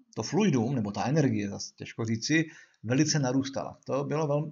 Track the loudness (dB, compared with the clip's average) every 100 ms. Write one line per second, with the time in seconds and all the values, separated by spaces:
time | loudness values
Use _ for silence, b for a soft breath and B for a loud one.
0 | _ -8 -2 4 4 4 2 0 -2 -2
1 | 0 4 4 2 -2 -6 -12 -14 -12 -6
2 | -4 -2 0 0 0 B B B -2 2
3 | 2 2 2 0 -2 -4 -8 -10 -4 -4
4 | -2 -2 0 0 -2